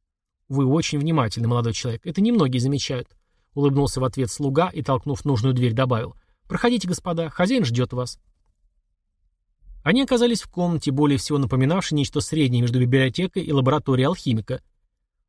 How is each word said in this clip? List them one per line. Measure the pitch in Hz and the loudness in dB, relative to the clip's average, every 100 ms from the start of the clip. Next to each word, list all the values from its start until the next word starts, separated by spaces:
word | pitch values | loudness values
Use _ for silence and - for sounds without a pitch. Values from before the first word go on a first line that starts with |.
| _ _ _ _ _ | _ _ _ _ _
«Вы | 135 131 | 0 2
очень | 160 - 147 | 2 0 -2
внимательны, | 156 160 113 - 117 | 0 2 0 0 0
молодой | 120 117 | 0 0
человек. | 110 123 113 175 | -4 -6 -8 -6
Это | 180 | 0
немногие | 220 233 135 123 | 2 4 2 0
замечают», — | 131 143 - 127 - _ _ _ _ 143 | 0 -2 -4 -8 -10 _ _ _ _ 0
улыбнулся | 143 139 143 131 | 2 2 0 0
в | |
ответ | 127 135 120 | -2 -2 -6
слуга | - 139 135 180 | -4 -2 0 0
и, | - | -2
толкнув | 127 131 147 131 147 | -2 -2 -2 -4 0
нужную | 123 131 127 | 0 2 2
дверь, | 123 | 2
добавил: | 113 127 113 85 - _ _ - | 2 0 -2 -4 -12 _ _ -10
«Проходите, | 175 240 240 180 | -2 0 0 -2
господа, | 175 180 165 165 | -6 -4 -4 -6
хозяин | - 185 262 135 | -2 0 2 0
ждет | 120 123 | 0 -2
вас». | 123 123 - _ _ _ _ _ _ _ _ _ _ _ _ _ _ - - | -4 -8 -12 _ _ _ _ _ _ _ _ _ _ _ _ _ _ -20 -6
Они | 151 240 | 0 2
оказались | 269 247 240 226 | 2 2 2 0
в | - | -4
комнате, | - 175 123 147 | -2 0 0 0
более | 135 147 135 | 2 2 2
всего | - 143 | 0 -2
напоминавшей | 135 131 131 185 - 151 | 0 2 2 2 0 -2
нечто | 135 147 | 0 -2
среднее | - 160 135 123 | -2 0 2 2
между | 120 123 | 2 2
библиотекой | 123 135 131 143 185 190 | 4 4 2 0 -4 -4
и | 160 | 0
лабораторией | 139 131 151 - 127 135 | 0 2 0 2 2 2
алхимика. | 185 143 110 - 127 - _ _ _ _ _ | 0 -2 -2 -4 -10 -10 _ _ _ _ _